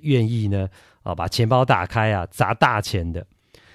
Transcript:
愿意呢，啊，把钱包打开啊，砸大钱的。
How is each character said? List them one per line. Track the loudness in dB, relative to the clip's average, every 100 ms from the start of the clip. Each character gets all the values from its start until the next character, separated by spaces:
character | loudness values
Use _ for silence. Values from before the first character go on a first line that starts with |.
愿 | 0 2 2
意 | 0 -2
呢， | -2 -4 -8 _ _
啊， | -8
把 | -6 -4
钱 | 0 2
包 | 4
打 | 4 2 0
开 | 0 0
啊， | 0 -4
砸 | -2 -2
大 | 2 2 2
钱 | -2 -4 -4
的。 | -8 -12 _ _ _ _